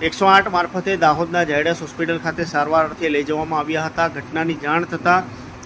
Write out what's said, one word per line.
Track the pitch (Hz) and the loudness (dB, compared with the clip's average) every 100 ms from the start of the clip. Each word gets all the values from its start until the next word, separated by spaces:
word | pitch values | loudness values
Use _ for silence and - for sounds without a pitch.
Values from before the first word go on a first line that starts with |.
એકસો | 160 - 196 | -4 2 6
આઠ | 196 196 | 6 6
મારફતે | 180 170 185 196 185 | 0 0 -2 -2 2
દાહોદના | 160 151 170 175 | 4 4 0 0
ઝાયડસ | 160 143 156 165 | 0 0 0 -2
હોસ્પિટલ | 156 - 165 165 | -6 -4 -2 -2
ખાતે | 160 165 165 | -4 -4 -2
સારવાર | 147 147 160 156 | 0 2 2 2
અર્થે | 156 165 | -2 0
લઈ | 147 | 0
જવામાં | 143 156 156 156 | 0 -2 -2 -2
આવ્યા | 147 156 160 | -2 -2 -2
હતા. | - 165 | -2 -2
ઘટનાની | 143 127 160 165 | -2 -6 -4 -2
જાણ | 156 143 165 | -2 0 0
થતાં | 170 165 175 185 - - - - | 0 0 2 2 0 -12 -16 -16